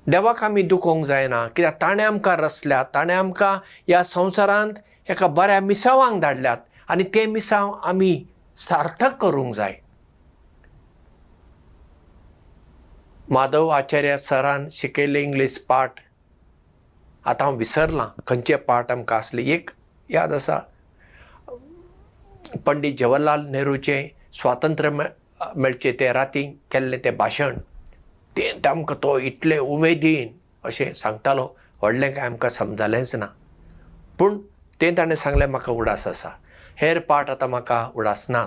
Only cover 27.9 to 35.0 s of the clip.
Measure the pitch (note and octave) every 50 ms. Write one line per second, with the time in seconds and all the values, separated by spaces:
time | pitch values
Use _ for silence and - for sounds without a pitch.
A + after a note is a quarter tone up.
27.9 | - - _ - _ _ _ _ _ - - A#3 - - - C#3+ C#3 E3 D3+ -
28.9 | D3 - - C#3 C#3 C3 C3 C3 - - - D#3+ D#3 D3+ C3+ C#3 D3 D3+ D#3+ D#3+
29.9 | E3 D#3 D3+ D#3+ D#3 C#3+ A#2+ A2 - _ _ _ _ _ - - C3+ - C#3 -
30.9 | - - - A2 A2 G#2+ _ C#3 C#3 C3+ C3 - - _ _ _ _ - - G#2+
31.9 | A#2+ B2+ C#3 C#3 C3+ C#3 C3 B2 A#2+ - - A#2+ - - A2 G2 G#2 G#2 G#2+ G#2
32.9 | A2+ A#2+ C3 B2+ - A#2 G#2 - - _ _ _ - _ - - - - - -
33.9 | - - - - - - F3 G3+ G#3 G3+ - - _ _ _ _ _ _ E3 E3+
34.9 | F3 F3+